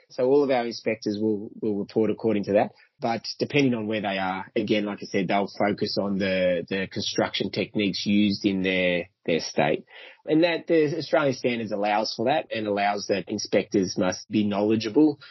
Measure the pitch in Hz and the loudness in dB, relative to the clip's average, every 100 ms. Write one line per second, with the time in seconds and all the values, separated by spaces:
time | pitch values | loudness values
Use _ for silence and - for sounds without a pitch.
0 | _ - 127 143 139 127 117 110 117 110 | _ -2 2 4 4 0 -2 -6 -4 -4
1 | 110 104 110 104 113 - 110 101 98 113 | -4 -2 0 -2 -6 -6 -4 -4 -2 0
2 | 107 104 113 104 101 104 - - _ - | 0 0 0 0 2 2 2 -4 _ -6
3 | 120 117 - - 120 147 135 117 107 110 | -4 -4 -6 -6 0 2 2 2 -2 -2
4 | 101 95 95 95 98 120 107 107 104 101 | -2 -2 -2 -4 -4 -4 0 0 0 -6
5 | 98 101 90 101 98 - 104 98 101 107 | -4 -2 0 0 0 0 0 0 -2 -2
6 | 101 95 98 92 90 87 - 98 95 104 | -2 0 0 2 2 0 -2 -4 -4 -6
7 | - - 104 - 101 - 92 110 98 87 | -4 -2 -2 -2 -4 -4 -4 -2 -2 -2
8 | 104 101 104 101 104 95 95 92 90 87 | 2 4 4 2 0 0 0 2 2 0
9 | - _ - 80 - - 76 - - - | -4 _ -2 -2 0 0 0 0 -6 -20
10 | - - - 160 170 160 - 165 151 156 | -20 -12 0 2 2 0 2 2 4 0
11 | 139 165 143 123 127 117 107 101 104 104 | 0 2 2 0 -2 -2 -4 -2 2 2
12 | 110 - 113 156 - 110 104 101 101 104 | 0 -2 0 0 -2 -4 -2 0 0 0
13 | - 98 - 107 - 104 - 104 90 92 | -2 -2 -2 -6 0 0 2 0 0 0
14 | 90 - - 107 104 101 107 110 110 143 | -2 -2 -2 0 0 0 2 0 2 4
15 | 156 139 - | 4 2 -12